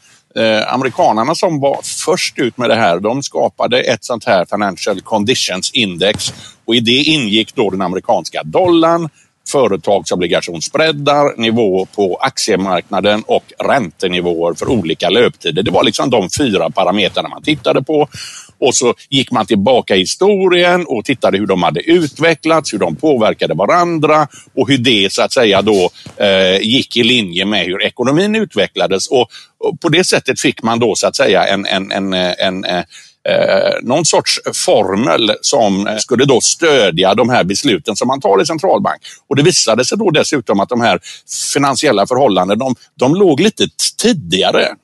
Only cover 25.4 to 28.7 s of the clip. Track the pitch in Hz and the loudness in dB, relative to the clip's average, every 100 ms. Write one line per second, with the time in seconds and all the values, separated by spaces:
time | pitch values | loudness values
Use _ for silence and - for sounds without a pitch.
25.4 | 113 95 101 101 90 - - - 104 95 | 2 4 2 2 2 -4 -14 -2 2 2
26.4 | 92 98 110 131 - 117 117 127 95 85 | 2 2 0 0 0 0 2 2 0 -2
27.4 | 98 104 90 95 104 - 123 156 208 220 | -2 -2 -2 -2 -4 -2 0 0 0 -2
28.4 | 190 104 90 | -2 -2 -2